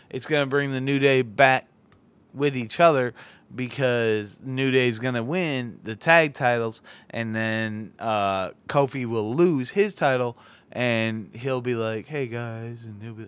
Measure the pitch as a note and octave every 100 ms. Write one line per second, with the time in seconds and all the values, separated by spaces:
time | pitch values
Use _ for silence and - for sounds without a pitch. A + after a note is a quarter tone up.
0 | - B2+ - D3 C3+ C#3+ C#3 C3 C3+ C#3
1 | C3+ C3 A#2 G2+ C3+ C3 - _ _ _
2 | _ _ _ C3 C#3+ B2+ A2 - E3+ C#3
3 | B2 - - - - A#2+ B2 C#3 B2+ A#2+
4 | A2+ G#2+ G2+ - C3 C3 C3+ C3 B2 A2
5 | B2+ A#2+ A#2 F#3 E3 C3 A#2+ - G#2 G#2+
6 | E3 E3 D#3 C3 B2 A#2+ A2+ - - -
7 | - A2+ A2+ A2 A2 A2 A2 G#2+ G#2+ -
8 | A2+ G#2+ G2 F#2+ F2+ - - C#3+ C3+ C3+
9 | A#2 A2+ G#2+ C3+ F3 C#3+ B2 G3+ G#3 -
10 | D3 B2+ A#2+ - - - - A2+ B2 A2+
11 | A2+ A2 F#2+ A2+ C3+ B2+ B2 A#2 A2 A2
12 | - D3+ B2 A#2+ A#2 A2+ A#2 A#2 A2+ G2+
13 | A2+ A2